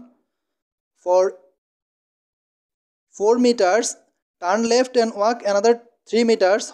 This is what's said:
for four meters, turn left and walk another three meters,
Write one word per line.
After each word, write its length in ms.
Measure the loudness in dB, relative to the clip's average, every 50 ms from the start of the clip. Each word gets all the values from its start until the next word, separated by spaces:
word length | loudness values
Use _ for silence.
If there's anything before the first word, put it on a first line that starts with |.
| -10 _ _ _ _ _ _ _ _ _ _ _ _ _ _ _ _ _ _ _ -4
for 160 | 0 0 2 2 0 -2 -8 _ _ _ _ _ _ _ _ _ _ _ _ _ _ _ _ _ _ _ _ _ _ _ _ _ _ _ _ _ _ _ _ _ _ _
four 180 | -4 0 0 2 2
meters, 480 | 2 2 2 2 0 0 2 0 -2 -4 -8 _ _ _ _ _ _ _ _ -10 -6
turn 180 | -4 -2 -2 0 0 0
left 200 | 0 0 0 0
and 140 | -2 -2 -2 -2 -2 -2
walk 160 | -2 -2 -4 -4 -2
another 220 | -2 0 2 2 0 0 -4 _ _ _ _ -4
three 160 | -2 0 0 2
meters, 340 | 0 2 2 2 0 0 -2 -6